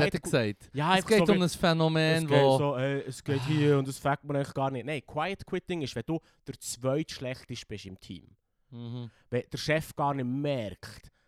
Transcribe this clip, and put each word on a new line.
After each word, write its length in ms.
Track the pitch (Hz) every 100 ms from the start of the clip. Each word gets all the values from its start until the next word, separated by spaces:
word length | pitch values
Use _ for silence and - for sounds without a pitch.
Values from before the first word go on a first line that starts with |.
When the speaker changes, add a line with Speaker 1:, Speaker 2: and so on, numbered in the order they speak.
Speaker 1:
hat 60 | 147
Speaker 2:
Quiet 40 |
Speaker 1:
er 60 | 175
Speaker 2:
Qu- 20 |
Speaker 1:
gesagt? 480 | - 139 107 104 -
Speaker 2:
Ja, 160 | 135 156
Speaker 1:
Es 40 | 190
Speaker 2:
einfach 100 | -
Speaker 1:
geht 160 | 214 170
Speaker 2:
so 60 |
Speaker 1:
um 40 | 190
Speaker 2:
wie, 40 |
Speaker 1:
ein 60 | 175
Phänomen, 720 | - 175 165 160 160 160 160
Speaker 2:
es 40 | 156
geht 120 | 147
Speaker 1:
wo 160 | 139 135
Speaker 2:
so, 180 | 143 127
äh, 240 | 135 139
es 200 | 131 -
geht 200 | - 135
hier 360 | 135 156 147 139
und 100 | 135
es 100 | 131
fängt 260 | 143 143
mir 100 | 143 143
eigentlich 160 | 139
gar 160 | - 135
nicht. 160 | 131 117
Nein, 160 | 151 -
Quiet 380 | 151 175 196 -
Quitting 360 | 180 - 170
ist, 120 | 135 117
wenn 80 | -
du 120 | 165 - _ -
der 120 | 131
Zweitschlechteste 1080 | - 113 131 143 156 - 127 127 - 120 -
bist 180 | 104 95
im 140 | 92
Team. 260 | - 87 - _ _ _ _
Speaker 1:
Mhm. 400 | 120 117 123 117 - _
Speaker 2:
Wenn 140 | 120 -
der 60 | -
Chef 360 | - 156 -
gar 200 | - 143
nicht 100 | 139
merkt, 880 | 123 131 143 135 104 - - - - _